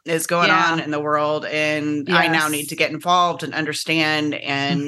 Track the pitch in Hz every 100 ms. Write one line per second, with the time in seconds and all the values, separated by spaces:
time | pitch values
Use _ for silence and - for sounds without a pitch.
0 | 160 165 160 175 165 160 165 165 143 147
1 | 151 151 151 151 110 156 151 151 151 147
2 | 143 170 165 165 151 147 147 160 143 151
3 | 175 180 175 165 151 151 151 143 - 160
4 | 156 151 151 - - 139 139 143